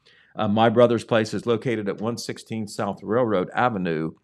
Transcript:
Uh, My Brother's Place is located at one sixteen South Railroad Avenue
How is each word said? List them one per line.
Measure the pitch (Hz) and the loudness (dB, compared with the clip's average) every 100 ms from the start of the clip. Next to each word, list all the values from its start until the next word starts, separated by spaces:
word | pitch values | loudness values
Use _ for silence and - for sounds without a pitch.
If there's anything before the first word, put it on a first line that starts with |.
| _ _ _ - | _ _ _ -4
Uh, | 107 | 0
My | 107 117 | 4 4
Brother's | 113 120 117 | 6 6 4
Place | - 113 110 | 2 0 0
is | 101 120 | -2 -2
located | 113 131 113 101 | -2 0 -4 -4
at | - | -4
one | 107 113 | -6 -6
sixteen | - 120 - 113 104 | -10 -12 -10 -8 -8
South | - 104 95 | -6 -6 -6
Railroad | 95 113 120 98 87 | -2 0 2 0 0
Avenue | - 123 107 90 80 80 - | 0 0 0 -2 -2 -4 -8